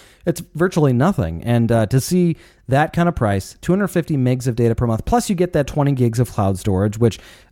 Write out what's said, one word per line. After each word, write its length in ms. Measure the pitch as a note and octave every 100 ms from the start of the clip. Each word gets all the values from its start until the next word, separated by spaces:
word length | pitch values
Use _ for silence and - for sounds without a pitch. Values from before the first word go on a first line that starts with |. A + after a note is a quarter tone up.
| - _ -
it's 160 | D#3+ -
virtually 400 | D3+ F#3 F3+ C#3+
nothing. 480 | A#2+ D#3+ - E2+ E2
And, 300 | A#2 A#2+ A2+
uh, 140 | A#2 G#2+
to 140 | C3
see 340 | - F3+ F3 D#3 - _ -
that 260 | C3+ D#3+
kind 140 | E3+ F3
of 60 | -
price, 420 | G#2+ G2 - -
two 100 | -
hundred 160 | F#3+ G3
fifty 300 | F3 - C#3+
megs 280 | B2 B2+ B2+
of 100 | A#2
data 200 | A#2 A2+
per 100 | A#2+
month, 200 | A2 -
plus 240 | A#3+ -
you 60 | F3
get 180 | F3+
that 120 | D#3 C3
twenty 280 | D3+ C#3+
gigs 260 | C3 A#2+ A2+
of 100 | A#2+
cloud 300 | - G2 F#2+
storage, 400 | G#2+ F#2 G#2+ G#2+
which, 180 | A#2 - - - _